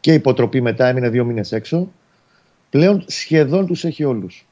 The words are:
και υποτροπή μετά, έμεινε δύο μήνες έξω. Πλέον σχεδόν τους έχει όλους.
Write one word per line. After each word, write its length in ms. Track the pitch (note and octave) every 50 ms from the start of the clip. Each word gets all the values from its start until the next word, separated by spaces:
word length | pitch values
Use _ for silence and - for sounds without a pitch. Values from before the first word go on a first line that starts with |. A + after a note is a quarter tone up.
και 120 | _ - D#3+
υποτροπή 480 | D3+ - C#3 A#2+ - B2+ A2+ - C3+
μετά, 260 | B2 A#2+ A2+ A#2 B2+
έμεινε 220 | B2 B2 C3 B2 A#2+
δύο 160 | A2+ B2 A#2+
μήνες 280 | A#2+ A#2+ A2+ G2+ - -
έξω. 360 | A2 A2 - - E3 F3+ F#3+ _ _ _ _ _ _ _ _ _ _ _ _ _ _ _ _
Πλέον 340 | - C3+ D#3+ F#3+ G#3 G3 -
σχεδόν 600 | - - - - - D#3 D#3+ D3+ C3 D3 F#3+ G3
τους 180 | E3+ F3+ E3 -
έχει 200 | E3+ D3+ - D3+
όλους. 420 | C#3+ B2+ A2 F#2 F2+ - - _ _